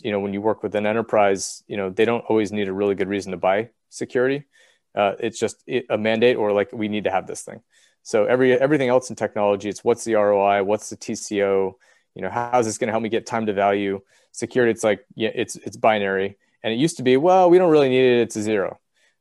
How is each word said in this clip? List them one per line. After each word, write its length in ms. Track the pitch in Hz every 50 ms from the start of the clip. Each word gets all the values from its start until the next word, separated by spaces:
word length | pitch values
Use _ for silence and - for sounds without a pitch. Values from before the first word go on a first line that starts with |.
you 100 | - 117
know, 100 | 104 101
when 120 | 98 101 98
you 80 | 101
work 220 | 104 113 104 - -
with 120 | 104 90
an 120 | 107 104
enterprise, 760 | 104 107 117 110 - - 110 101 101 98 95 - - - - _
you 100 | - -
know, 140 | 104 98 95
they 160 | 95 - 110
don't 180 | 110 117 117 - -
always 220 | 110 110 107 92 104
need 160 | 107 101 95
a 40 | 95
really 220 | 95 101 101 98
good 140 | 90 98 90
reason 240 | 101 101 92 98 92
to 40 |
buy 320 | 87 90 92 95 104 113 120 _ _ _ _
security. 540 | - - 127 - - 127 123 131 139 147 143 _ _ _ _ _ _ _ _ _ -
Uh, 180 | 101 104 98 95 -
it's 180 | - 113 - -
just 240 | 117 104 - _ _ -
i-, 160 | - 120 - -
a 80 | 123 110
mandate 380 | 107 110 113 113 117 123 123
or, 160 | 120 110 104 101
like, 200 | 101 101 - -
"We 160 | 120 107 104
need 160 | 104 107 92
to 60 | 95
have 160 | 95 92 87
this 160 | - - - -
thing." 180 | - - - _ _ _ _ _ _ _ _ _
So 220 | - - 110 104
every, 340 | 104 120 127 131 127 123 120
everything 300 | 135 139 156 143 135 120
else 220 | 123 127 127 -
in 60 | 113
technology, 520 | - 113 104 - 110 104 101 101 98 101 104
it's 160 | 92 - -
what's 200 | 117 117 113 -
the 100 | 113 110
R 180 | 107 104 104 104
O 100 | 98 98
I, 200 | 101 101 101 98
what's 260 | 95 104 107 - -
the 80 | 110
T 180 | - - - 113
C 280 | 98 - - 107 101 101
O, 340 | 98 98 98 98 95 95 _ _ _ _ _ _ _ -
you 80 | 95 95
know, 80 | 92
how 280 | 95 120 120 120 120 123
is 60 | 117
this 120 | 110 104 -
gonna 140 | 131 113 107
help 100 | 113 117
me 60 | 110
get 180 | 110 107 -
time 200 | - - 113 113
to 60 | 107 101
value? 480 | 98 101 101 101 101 101 98 98 98 - _ _ _ _ _
Security, 400 | - - 117 107 - 127 123 117
it's 140 | 110 110 -
like, 200 | 110 104 98 - _ -
yeah, 140 | - 113 107 -
it's, 220 | 123 110 - -
it's 200 | - - 117 101
binary. 600 | 110 - 117 107 104 101 98 98 95 98 98 98 _ _ _ _ _ -
And 100 | 110 113
it 40 |
used 200 | 117 143 165 - -
to 40 | 131
be, 140 | 127 127
"Well, 340 | 131 151 180 185 190 185 175
we 80 | 170 185
don't 140 | 185 170 156
really 160 | 151 143 131
need 160 | 127 127 131
it. 160 | 127 123 120
It's 160 | 117 107 -
a 60 | 110 104
zero." 360 | 107 110 101 92 85 - - _ _ _ _ _ _ _ _